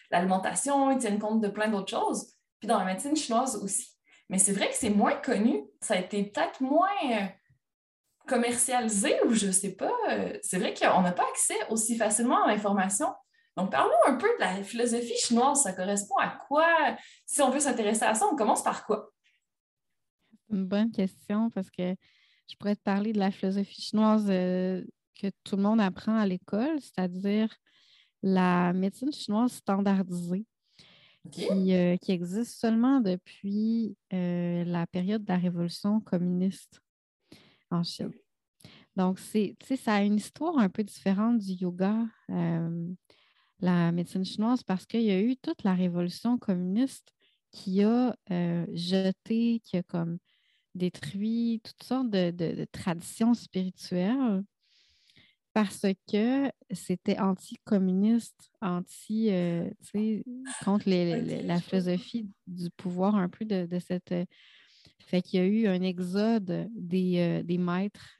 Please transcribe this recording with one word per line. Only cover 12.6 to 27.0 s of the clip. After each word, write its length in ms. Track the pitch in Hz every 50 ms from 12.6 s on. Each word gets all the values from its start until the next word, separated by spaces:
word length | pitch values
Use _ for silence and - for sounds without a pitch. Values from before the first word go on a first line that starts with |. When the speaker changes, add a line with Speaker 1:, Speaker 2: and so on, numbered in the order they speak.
| 202 202 202 202 185 196 - - 302 370 - - _ _ _ _ _ _ -
Speaker 1:
Donc, 140 | - 185 190
parlons 240 | 262 262 330 427 587 679 640 320
un 80 | 254
peu 100 | - 381
de 140 | 440 480 -
la 220 | 202 185 185 202 196
philosophie 520 | - 240 233 240 233 226 240 240 233 -
chinoise. 460 | - - - 240 233 247 277 285 277 -
Ça 100 | 190 185
correspond 440 | - 185 196 202 202 - - -
à 120 | 370 - -
quoi ? 380 | - - - - 277 302 320 330 330 320 302 247 226 - - - - - _
Si 160 | - - -
on 100 | 285 254
veut 100 | 240 294
s'intéresser 420 | 294 269 233 233 220 202 226 220 -
à 120 | - 220
ça, 120 | - 370 415
on 60 | 339
commence 280 | 262 220 226 - - -
par 200 | 240 - - -
quoi ? 280 | - 214 - - - _ _ _ _ _ _ _ _ _ _ _ _ _ _ _ _ _ _ _ _ _ _ _ _ _ - _ -
Speaker 2:
Une 160 | 214 190 190
bonne 240 | 185 202 202 214 233
question 600 | 220 - 190 190 - - - - 202 214 226 233
parce 200 | - 196 190 -
que 240 | _ - 180 180 185 - _ _ _ _ _ _ _ _ _ -
je 60 | -
pourrais 200 | - - 202 208
te 60 | - -
parler 300 | 208 196 196 208 220 226
de 60 | 208
la 120 | 190 190
philosophie 520 | 196 - - 190 190 202 196 - - - -
chinoise, 440 | - - 214 214 214 214 220 208 202
euh, 520 | 190 185 180 180 180 185 185 185 185 180 - - - _ _ _ _
que 120 | - - 196 - _ -
tout 120 | - -
le 60 | 190 196
monde 180 | 202 220 226
apprend 360 | 208 185 175 - - 220 220
à 100 | 226 214
l'école, 540 | 196 185 180 - - - 202 240 302 330 294
c'est-à-dire 760 | - - - -